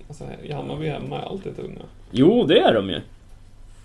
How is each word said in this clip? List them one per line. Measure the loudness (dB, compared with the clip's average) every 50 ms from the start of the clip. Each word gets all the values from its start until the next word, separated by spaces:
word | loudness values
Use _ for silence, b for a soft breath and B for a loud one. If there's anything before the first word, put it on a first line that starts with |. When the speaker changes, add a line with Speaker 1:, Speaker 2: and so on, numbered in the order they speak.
| -16 -16
Speaker 1:
Alltså, | -16 -14 -14 -14 -14 -12 -12
i | -10 -10
Hammarby | -8 -8 -8 -8 -6 -6 -6
hemma | -6 -6 -8 -8 -8 -8
är | -8
alltid | -8 -10 -10 -10 -10 -10
tunga. | -10 -12 -12 -12 -14 -16 -18 -20 -20 -14 -4
Speaker 2:
Jo, | 2 4 6 6 6 6 6
det | 6 6 6
är | 6 6 4
de | 4 2 0
ju. | -4 -6 -8 -10 -16 -20 -20 -20 -20 -20 -20 -20 -20 -20 -20 -20 -20 -20 -20